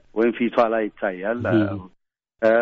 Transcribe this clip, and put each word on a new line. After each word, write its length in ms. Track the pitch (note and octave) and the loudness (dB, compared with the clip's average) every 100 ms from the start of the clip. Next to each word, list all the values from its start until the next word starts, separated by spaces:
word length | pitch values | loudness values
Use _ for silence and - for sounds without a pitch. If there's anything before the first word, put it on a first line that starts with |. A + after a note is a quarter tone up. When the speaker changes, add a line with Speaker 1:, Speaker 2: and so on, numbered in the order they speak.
| _ G#2 | _ 0
Speaker 1:
ወይም 180 | A#2 | 0
ፊቷ 240 | A2 A#2 - A2+ | 0 -2 2 2
ላይ 160 | A2+ G#2+ | 0 -4
ይታያል። 540 | - G#2 F2+ G2 A#2+ G#2 A2 G2+ | -4 -6 -4 -6 -4 0 0 0
Speaker 2:
ም። 120 | G2+ F#2 _ _ _ _ - | -4 -14 _ _ _ _ -2
Speaker 1:
እ፣ 100 | A2+ A#2 | 2 4